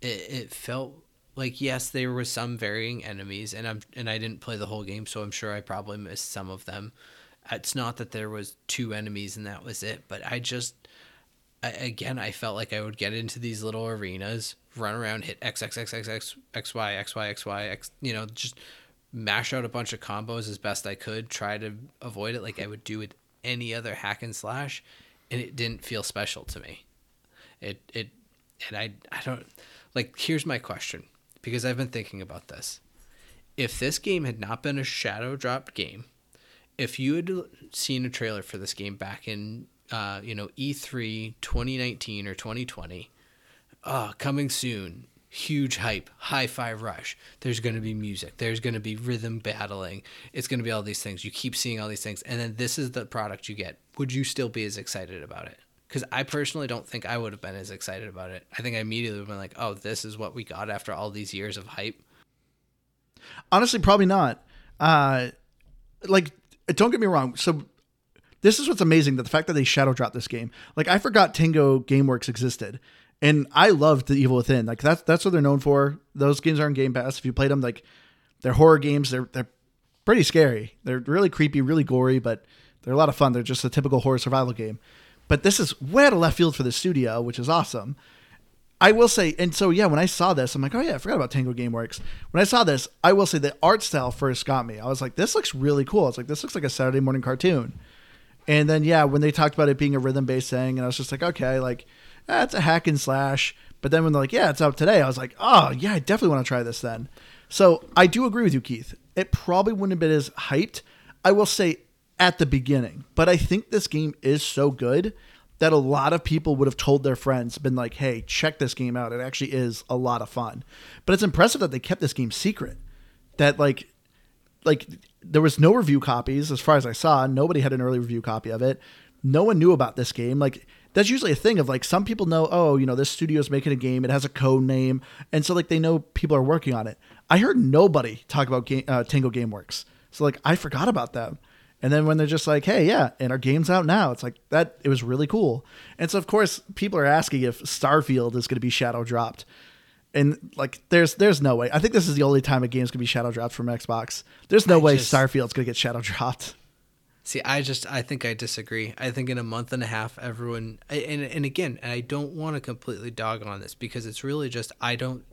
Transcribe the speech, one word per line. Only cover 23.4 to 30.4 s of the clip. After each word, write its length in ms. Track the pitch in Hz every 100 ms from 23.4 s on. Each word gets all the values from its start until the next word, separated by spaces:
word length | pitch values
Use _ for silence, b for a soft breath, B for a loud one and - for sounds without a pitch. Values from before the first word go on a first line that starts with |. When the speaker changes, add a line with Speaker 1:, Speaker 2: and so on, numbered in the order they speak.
Speaker 1:
any 300 | 120 123 117
other 220 | 113 113 98
hack 260 | 101 104
and 140 | 117 101
slash, 480 | 104 127 143 - b b b b _
and 100 | 123
it 140 | 120 139
didn't 280 | 117 113
feel 200 | - 113
special 400 | - 101 104 -
to 160 | - -
me. 260 | - - _ _ _ _ _ b b b
It, 220 | 101 101 _
it, 180 | 117 110 _ _ _ _ _ -
and 100 | 107
I, 140 | 110 101 -
I 100 | - -
don't, 220 | 123 - - b b b 127
like, 180 | 123 -
here's 280 | - 156